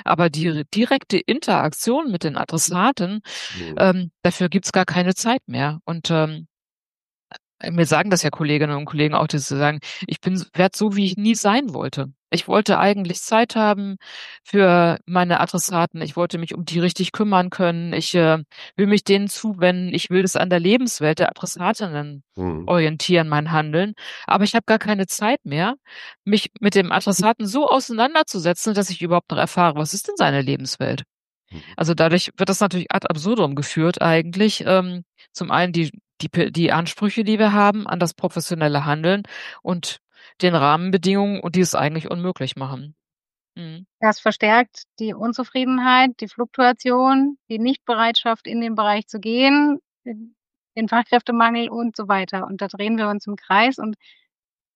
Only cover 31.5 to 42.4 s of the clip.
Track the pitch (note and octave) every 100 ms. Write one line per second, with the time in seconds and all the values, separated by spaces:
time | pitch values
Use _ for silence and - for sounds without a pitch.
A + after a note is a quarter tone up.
31.5 | D#2+ - - E3 E3 E3 F3 - - G3
32.5 | F#3+ G3+ F#3 - G3 - D#3+ F3 A#3 D#3
33.5 | C#3 C#3+ - D#3+ - E3 E3 E3 F3+ G#3+
34.5 | - - F#3 F3+ F3+ - _ _ - -
35.5 | D3+ F3+ E3+ D#3 - _ - D#3 F3 -
36.5 | E3 E3 D#3+ E3+ - G#3 A3+ G#3 G#3+ G#3+
37.5 | G#3 G3+ G#3 G3+ F3+ E3+ - F3+ F3 -
38.5 | E3 D3+ C#3+ D3+ D3+ E3 G3 G3+ - -
39.5 | - - F3+ - - _ _ - - F3+
40.5 | E3+ C#3+ D#3 F#3 F#3+ F3 G3 G3+ G3+ -
41.5 | E3+ F3+ - C#3+ D#3+ - F3 F3+ -